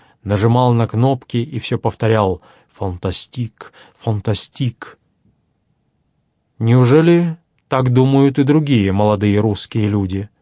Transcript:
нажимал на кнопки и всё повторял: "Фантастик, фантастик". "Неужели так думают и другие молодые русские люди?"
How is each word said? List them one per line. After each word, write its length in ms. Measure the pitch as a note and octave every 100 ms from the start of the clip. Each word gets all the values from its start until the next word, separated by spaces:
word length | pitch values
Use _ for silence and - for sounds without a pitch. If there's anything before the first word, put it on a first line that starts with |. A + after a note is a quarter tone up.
| _ _
нажимал 500 | G#2 G2+ A2+ A#2+ B2+
на 140 | A#2 A2+
кнопки 500 | A2 C3 C3 - A#2+
и 220 | - B2
всё 180 | - A#2+
повторял: 640 | G#2+ - A2+ A2 F#2+ F2+ _ _ _
"Фантастик, 1040 | - G2 F2+ F#2+ - - B2 A2+ - - - - _
фантастик". 1000 | A#2+ G#2 A2+ G2+ - - B2 - - - _ _ _ _ _ _ _ _ _ _ _ _ _ _ _ -
"Неужели 760 | A2+ B2+ A#2+ D3+ E3 E3+ E3+ D#3+ _ _ -
так 240 | C3+ B2+
думают 480 | B2 C3 C#3 C#3 C3+
и 40 |
другие 480 | C#3 D#3 C#3+ A#2+ G2
молодые 480 | G2 G#2+ G#2 G#2 G2+
русские 480 | G#2+ G2 - A2+ G#2
люди?" 420 | G2+ F#2+ G2 G#2 _